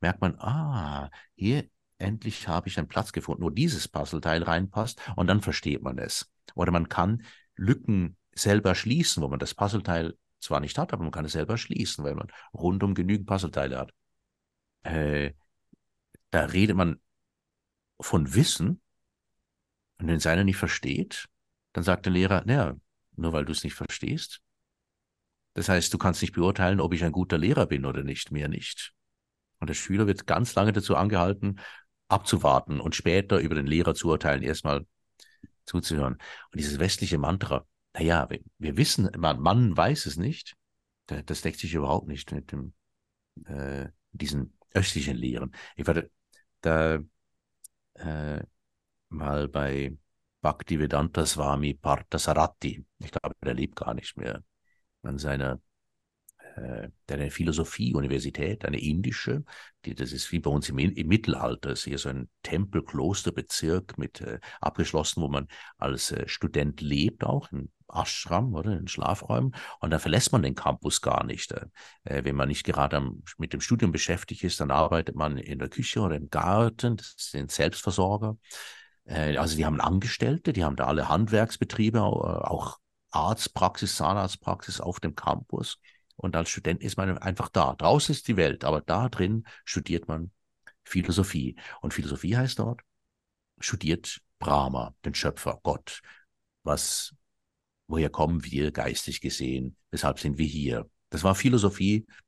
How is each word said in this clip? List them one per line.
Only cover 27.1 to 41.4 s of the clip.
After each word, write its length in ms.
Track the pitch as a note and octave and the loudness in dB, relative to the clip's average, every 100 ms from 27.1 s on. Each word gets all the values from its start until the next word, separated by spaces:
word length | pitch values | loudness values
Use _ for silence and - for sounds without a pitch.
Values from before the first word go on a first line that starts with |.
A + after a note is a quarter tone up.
guter 260 | D2+ F2+ E2 | 0 0 2
Lehrer 280 | F#2 D3 G2 | 2 2 2
bin 200 | C#2 C2+ | 0 -2
oder 180 | C2+ | -4
nicht, 280 | C#2 - - | -6 -6 -6
mehr 160 | D2 D2 | -4 -4
nicht.“ 460 | - - - - - _ _ _ _ _ _ | -4 -8 -12 -14 -16 _ _ _ _ _ _
Und 100 | D#2+ | -6
der 60 | D2+ | -4
Schüler 320 | - G2 G2+ | 0 2 4
wird 200 | F#2 - | 2 2
ganz 280 | E2 B2 - | 0 2 4
lange 180 | G#2 | 4
dazu 220 | G#2 - D#2 | 4 2 2
angehalten, 640 | G2+ G2 F2+ F#2+ G2+ G2+ - - _ _ _ | 4 4 2 2 -2 -4 -10 -18 _ _ _
abzuwarten 680 | G2 - F2+ D2 C2+ - D2 | 0 2 4 6 6 4 -2
und 160 | D#2 - | -2 0
später 440 | - F#2 G2 F#2 | 4 2 4 2
über 160 | E2 D#2 | 2 0
den 120 | C#2 | 2
Lehrer 280 | D#2+ E2 D2+ | 4 4 2
zu 140 | E2+ | 2
urteilen, 340 | D2+ D#2+ C#2 | 2 2 2
erstmal 420 | - D#2 D#2 C#2+ - _ _ _ - _ - _ - | 0 -2 -2 -2 -4 _ _ _ -20 _ -20 _ -4
zuzuhören. 480 | F2 - D#2 C2+ - | -4 0 0 0 -2
Und 440 | - - - - | -10 -18 -12 -6
dieses 200 | D2 C#2+ | -4 0
westliche 380 | F#2+ - G2+ D#2+ | 0 0 0 0
Mantra, 480 | C#2+ F#2+ - C2+ - _ _ | 2 0 0 -2 -4 _ _
„Na 80 | - | -2
ja, 280 | D#2+ E2+ B1+ | 2 4 2
wir, 100 | - - _ | -6 -12 _
wir 180 | D2+ D2 | -2 2
wissen, 320 | D#3+ - F#2 - | 2 4 2 2
man, 220 | D#2+ C2 | 2 4
man 340 | D#2+ A#2 A#2 D#2 | 4 6 6 4
weiß 300 | G2 D3+ - | 2 2 -2
es 120 | D#2 | -2
nicht“, 380 | A2+ - - - _ _ _ _ - | -4 -4 -10 -20 _ _ _ _ -10
da-, 160 | D2 | -10
das 180 | C#2 D2+ | -6 -4